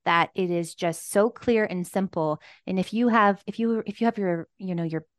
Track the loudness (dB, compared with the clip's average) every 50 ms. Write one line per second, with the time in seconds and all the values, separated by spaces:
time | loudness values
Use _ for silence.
0 | 0 2 4 4 2 2 0 -4 -2 0 0 -2 -4 -4 -6 -4 -4 -4 -4 -4
1 | -6 0 2 2 2 2 0 -2 0 2 2 2 2 0 -2 -6 -6 -4 -4 -4
2 | -4 -2 -2 -2 -2 -2 -2 -4 -8 -20 -20 _ -8 -4 -2 -2 -2 -2 -2 0
3 | 2 4 4 6 6 4 4 2 -4 -10 -6 -2 -2 0 0 -2 -4 -6 -6 -2
4 | -2 -2 0 0 -2 -2 -2 -2 -4 _ _ -12 -8 -6 -4 -4 -4 -2 -4 -6
5 | -8 _ _